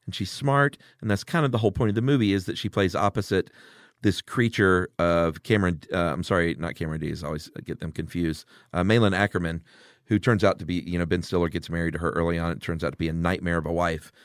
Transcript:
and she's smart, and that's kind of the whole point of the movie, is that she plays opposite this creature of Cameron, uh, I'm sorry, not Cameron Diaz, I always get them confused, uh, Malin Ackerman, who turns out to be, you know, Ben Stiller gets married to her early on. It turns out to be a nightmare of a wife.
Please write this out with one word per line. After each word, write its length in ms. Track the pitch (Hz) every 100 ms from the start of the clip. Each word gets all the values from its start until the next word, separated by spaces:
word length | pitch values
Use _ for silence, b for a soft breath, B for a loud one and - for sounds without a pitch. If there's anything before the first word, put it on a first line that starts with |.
| -
and 80 |
she's 160 | - 98
smart, 460 | - 139 139 143 139 b b
and 80 | 110
that's 140 | 101
kind 200 | - 170
of 80 | 147
the 60 | 120
whole 140 | 110
point 180 | 98 113
of 40 |
the 80 | 104
movie, 300 | 123 147 107
is 140 | 98 92
that 100 | -
she 100 | 104
plays 240 | - 98 76
opposite 540 | 101 104 101 95 - b b b b _
this 180 | 107 95
creature 640 | - - 117 - 98 92 92 _
of 440 | 87 85 85 78
Cameron, 380 | - 107 92 82 -
uh, 40 | 92 85
I'm 100 | 73
sorry, 320 | 90 95 85 78
not 160 | 82
Cameron 260 | - 80 78
Diaz, 220 | 76 78
I 20 | 73
always 220 | 78 - -
get 160 | - 80
them 100 | 85
confused, 520 | - 82 85 85 78 - b b
uh, 120 | 85
Malin 300 | 90 117 107
Ackerman, 480 | 95 101 95 85 82 - b b b _
who 120 | 107
turns 240 | - 110
out 140 | 101 -
to 60 | 80
be, 100 | 87 78
you 120 | 87
know, 60 | 85
Ben 160 | 87
Stiller 260 | 85 92 87
gets 200 | 82 -
married 240 | 85 85
to 60 | 78
her 120 | 85
early 260 | - 85 85
on. 120 | 82
It 120 | 85
turns 200 | - 82
out 100 | 78
to 40 | 71
be 120 | 82
a 20 |
nightmare 460 | 82 85 92 87 85
of 80 | 78
a 60 |
wife. 380 | 85 87 80 - b